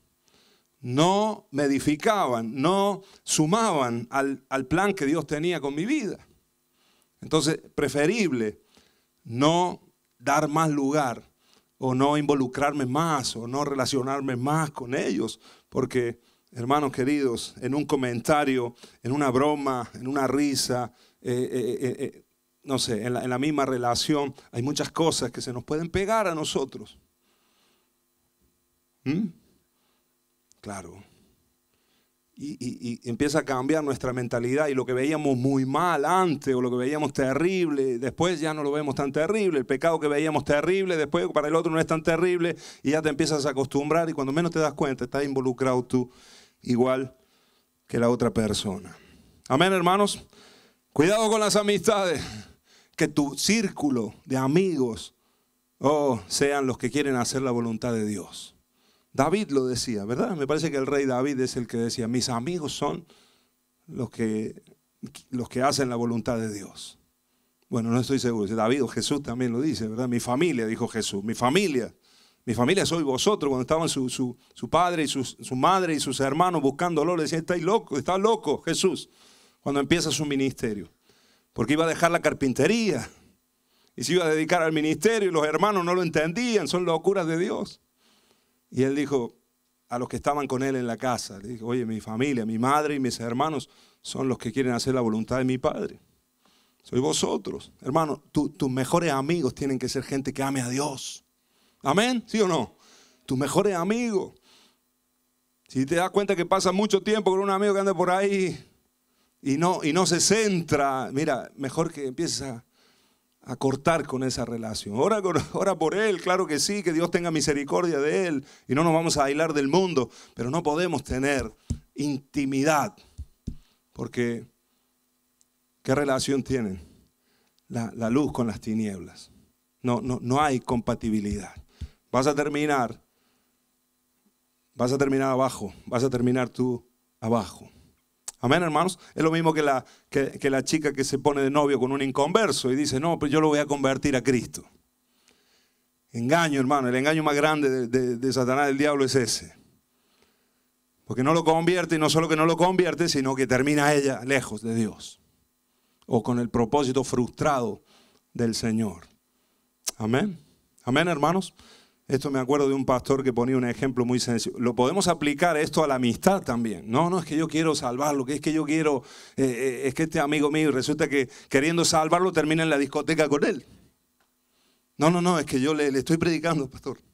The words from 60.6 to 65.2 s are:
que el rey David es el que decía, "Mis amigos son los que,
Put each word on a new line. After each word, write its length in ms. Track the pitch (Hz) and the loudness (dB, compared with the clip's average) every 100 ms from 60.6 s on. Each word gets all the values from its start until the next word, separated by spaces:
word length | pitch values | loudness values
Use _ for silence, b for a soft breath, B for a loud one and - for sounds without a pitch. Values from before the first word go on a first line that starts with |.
| 160 | 0
que 40 | 139 | -2
el 120 | 131 | 0
rey 180 | 139 139 | 0 0
David 320 | 123 139 131 | 0 0 0
es 180 | 127 131 | -2 -4
el 120 | 117 | -6
que 80 | 117 | -4
decía, 320 | 117 113 113 | -4 -4 -2
"Mis 200 | 123 117 | -2 -2
amigos 440 | 117 127 180 143 | -4 -4 -6 -6
son 340 | - 147 170 - b b b b b _ _ - | -4 -6 -6 -12 b b b b b _ _ -16
los 240 | 156 120 | -10 -10
que, 500 | - 113 107 107 - - _ _ _ - - | -4 -4 -2 -6 -10 -20 _ _ _ -18 -18